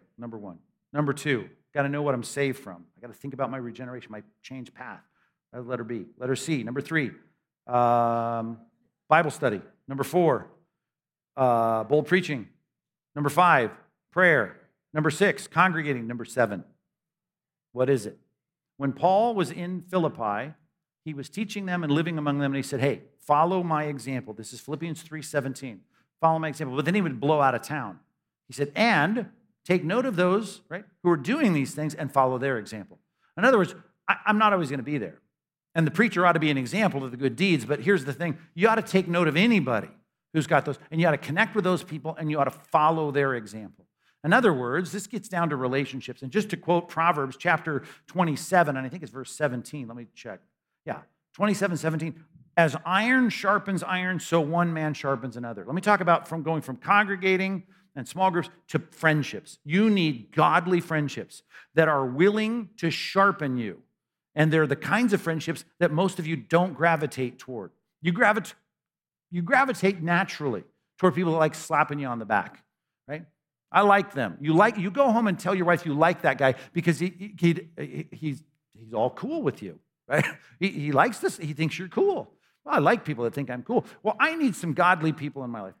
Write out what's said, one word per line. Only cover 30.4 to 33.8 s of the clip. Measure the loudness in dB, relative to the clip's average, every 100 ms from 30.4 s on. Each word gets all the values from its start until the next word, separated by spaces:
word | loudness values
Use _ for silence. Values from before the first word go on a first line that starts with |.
| -2 -12 -14
right, | -14 -14 _
"who | 0
are | 2
doing | 2 2 2
these | 2 0
things | -4 -6
and | -6 -2
follow | 2 2 2
their | -2 -2
example." | -6 -12 -14 -20 _ _ _ 2
In |
other | 4 4
words, | 2 -4